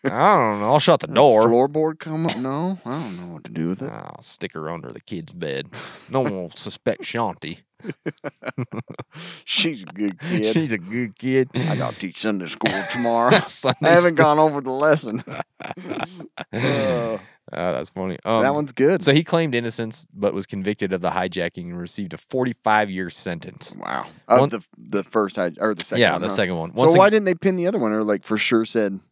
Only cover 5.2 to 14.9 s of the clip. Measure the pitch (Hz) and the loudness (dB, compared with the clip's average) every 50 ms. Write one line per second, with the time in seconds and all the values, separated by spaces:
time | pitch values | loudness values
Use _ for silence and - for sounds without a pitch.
5.2 | 80 - - 87 85 76 69 67 71 - - - - - - - - - 117 135 | -10 -12 -12 -10 -8 -6 -6 -6 -8 -10 -14 -16 -16 -16 -18 -20 -16 -4 -2 -2
6.2 | 131 117 101 95 90 82 - - - 104 - - _ 123 107 - - - - 117 | -2 -2 -4 -6 -8 -10 -10 -10 -10 -10 -10 -4 _ -4 -4 -4 -8 -8 -4 -4
7.2 | 117 101 85 - - 76 85 - _ _ _ _ - 214 143 _ _ 160 - _ | -4 -4 -4 -8 -10 -12 -12 -12 _ _ _ _ -14 -14 -14 _ _ -10 -10 _
8.2 | - 143 _ _ - 127 - - 123 _ - 110 - _ - - 127 _ _ 151 | -14 -14 _ _ -14 -10 -8 -8 -8 _ -8 -12 -12 _ -16 -16 -16 _ _ -18
9.2 | 170 175 - - _ - - - - 165 151 113 92 82 - 95 104 101 92 - | -18 -16 -18 -18 _ -6 -2 -2 -2 -2 -2 -6 -12 -16 -6 -4 -4 -4 -4 -6
10.2 | 143 165 180 175 107 110 110 165 160 135 113 101 85 92 110 123 123 110 98 _ | -6 -4 -2 0 0 2 2 0 0 0 -4 -6 -6 -6 -6 -6 -6 -6 -8 _
11.2 | 117 131 131 135 131 131 - 127 - 160 151 127 - - - - - 90 85 - | -4 0 2 2 2 2 -2 -4 -2 -2 -2 -2 -2 -6 -6 -6 -10 -10 -8 -4
12.2 | - 110 104 95 87 80 - - - - - - - - - 123 120 117 117 117 | -4 -2 -2 -2 -4 -8 -8 -2 -2 -2 -2 -2 -4 -6 -4 -2 0 2 2 4
13.2 | 117 123 170 170 - - - - - 135 123 - 156 160 170 175 175 175 165 151 | 6 6 6 4 4 0 -6 -2 0 0 0 2 4 6 6 8 6 6 4 6
14.2 | 160 151 147 151 156 156 147 143 135 131 131 135 147 156 | 6 6 6 6 4 4 2 -2 -4 -4 -2 2 4 4